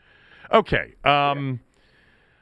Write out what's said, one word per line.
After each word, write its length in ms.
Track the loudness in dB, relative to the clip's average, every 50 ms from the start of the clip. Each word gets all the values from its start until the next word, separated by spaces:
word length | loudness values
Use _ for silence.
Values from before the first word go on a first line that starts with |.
| _ _ _ _ _ -20 -20 -20 -6 0
Okay. 440 | 2 2 2 2 -2 -4 -4 -6 -10 -4 0
Um, 560 | 2 2 2 2 0 -2 -2 -4 -8 -8 -8 _ _ _ _ _ _ _ _ _ _ _ _ _ _ _ _